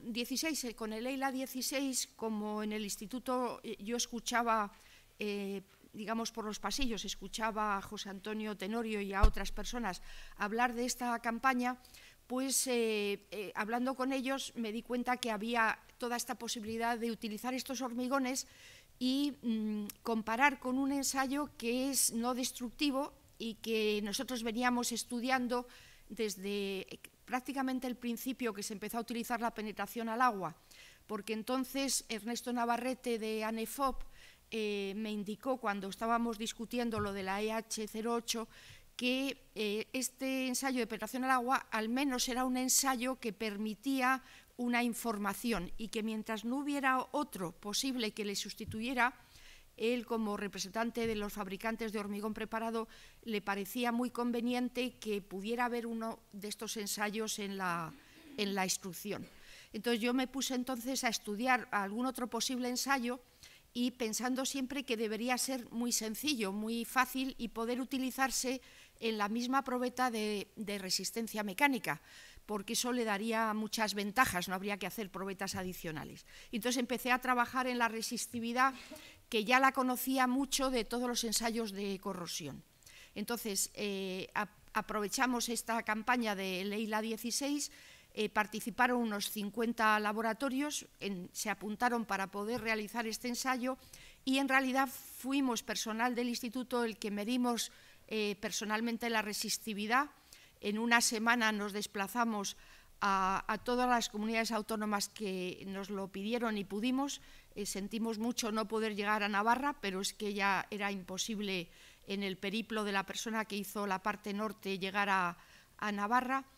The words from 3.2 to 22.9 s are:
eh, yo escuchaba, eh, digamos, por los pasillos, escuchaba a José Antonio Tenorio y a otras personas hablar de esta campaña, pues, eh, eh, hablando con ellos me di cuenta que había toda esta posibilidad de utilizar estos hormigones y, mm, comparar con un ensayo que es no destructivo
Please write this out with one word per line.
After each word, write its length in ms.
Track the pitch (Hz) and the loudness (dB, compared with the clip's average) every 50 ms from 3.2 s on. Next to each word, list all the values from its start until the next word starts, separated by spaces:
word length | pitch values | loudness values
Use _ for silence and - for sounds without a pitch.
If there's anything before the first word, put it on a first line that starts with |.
| - - 254 254 254 233 143 - - | -2 0 0 0 0 -2 -4 -6 -8
eh, 160 | 226 220 - | -10 -8 -8
yo 160 | 196 202 240 | -6 -4 -2
escuchaba, 760 | 240 226 - - 233 - - 247 233 240 233 226 226 208 196 - - - - - - - - - - | -2 -2 -2 -4 -6 -4 0 2 2 4 4 4 4 2 0 -4 -12 -20 -20 -20 -20 -20 -20 -10 -6
eh, 440 | 214 208 202 202 202 196 196 196 190 - - - - - - | -4 -2 -2 -2 -2 -4 -4 -6 -8 -12 -20 -20 -20 -16 -12
digamos, 380 | 196 214 190 226 226 226 220 - | -8 -4 -2 -2 -2 -2 -2 -4
por 120 | 233 208 | -4 -4
los 160 | 214 208 - | -4 -4 -4
pasillos, 460 | - 214 202 - 277 247 113 98 - | -2 -2 0 2 2 2 2 -2 -4
escuchaba 720 | - - - 185 190 - - 220 226 208 214 214 214 202 196 | -6 -6 -6 -8 -8 -4 -2 -2 0 0 0 2 2 2 0
a 20 | |
José 300 | 190 - 208 196 - 202 | -2 -4 -8 -8 -8 -8
Antonio 440 | 190 196 180 214 214 220 214 214 208 | -8 -8 -6 -4 -4 -2 -2 -4 -4
Tenorio 460 | - 190 190 220 233 233 220 214 208 | -4 -2 -2 0 0 0 0 0 -2
y 140 | 202 196 196 | -2 0 4
a 80 | 196 208 | 8 8
otras 300 | 214 - 208 196 - - | 8 8 6 -2 -2 -2
personas 500 | - 202 - - 247 233 196 175 - - - - - - - - | -4 -4 -4 -4 -2 -2 -2 -2 -4 -8 -14 -14 -14 -14 -16 -4
hablar 380 | - 202 208 208 226 240 247 233 | -2 -2 0 2 2 2 2 2
de 100 | 233 247 | 2 0
esta 340 | 254 233 - 247 240 233 233 | 0 0 0 0 0 0 0
campaña, 600 | 233 247 233 226 - 262 262 247 247 247 254 247 - - - - - - - - - | 0 -2 -2 4 4 4 4 4 2 0 0 -4 -8 -18 -20 -20 -20 -20 -20 -20 -10
pues, 400 | - 240 254 262 269 254 - - | -4 -2 0 0 2 2 2 4
eh, 600 | 269 247 240 233 226 220 208 208 202 202 196 - - | 4 4 4 4 4 2 2 2 0 0 -2 -4 -10
eh, 220 | - 202 208 175 - | -8 -8 -6 -6 -4
hablando 400 | - 214 202 233 240 247 262 269 | -4 -2 0 0 0 2 0 2
con 180 | 254 254 269 269 | 2 0 2 2
ellos 400 | 269 240 262 269 269 - - - | 2 2 0 0 -2 -2 -6 -4
me 160 | - 226 214 | -4 -2 -2
di 120 | 208 233 220 | -2 -4 -4
cuenta 340 | - 240 247 240 - 247 | -2 -2 0 2 0 0
que 140 | 247 - 233 | 0 0 -2
había 480 | 220 202 208 226 240 233 226 220 - - - - - | 0 -2 0 0 4 4 6 4 4 0 -6 -16 -10
toda 200 | - 254 240 240 | -6 -4 -2 -2
esta 180 | 240 - - 220 | -2 -2 -4 -6
posibilidad 640 | 208 233 220 - 247 208 214 226 226 233 233 240 226 | -6 -4 -6 -6 -6 -4 -6 -2 0 0 0 0 2
de 120 | 226 233 | 0 -2
utilizar 440 | 226 - - 196 208 202 - 247 254 | -2 -2 -4 -4 -4 -4 -4 -2 -2
estos 260 | 262 233 - 269 220 | -2 -2 -4 -4 -4
hormigones 640 | 262 247 233 240 247 254 277 277 262 247 269 254 - - - - - - - - - - - - | -2 -4 -2 -2 0 2 2 2 2 2 0 -2 -4 -6 -12 -20 -20 -20 -20 -20 -20 -20 -8 -2
y, 340 | 254 254 262 277 285 285 247 - | 0 2 4 4 2 2 0 -2
mm, 640 | - 240 226 220 214 214 214 214 208 202 - - - | -2 0 0 0 0 0 -2 -2 -4 -6 -10 -8 -2
comparar 560 | - 233 220 208 - 226 226 269 294 277 269 | 0 0 0 0 0 2 6 6 4 4 4
con 180 | - 254 254 | -2 0 2
un 160 | 262 277 269 277 | 2 2 4 2
ensayo 560 | 277 269 - - 277 269 262 269 285 294 - - | 2 0 0 2 2 2 2 2 0 -2 -2 -4
que 320 | - 226 233 240 254 254 277 | -4 -2 0 2 2 2 2
es 240 | 269 233 - - - | 2 4 2 2 2
no 220 | 226 233 247 254 | 2 0 0 0
destructivo 800 | 240 262 233 - - 247 233 - - 302 285 | 0 0 -2 -2 -4 -6 -8 -2 0 2 2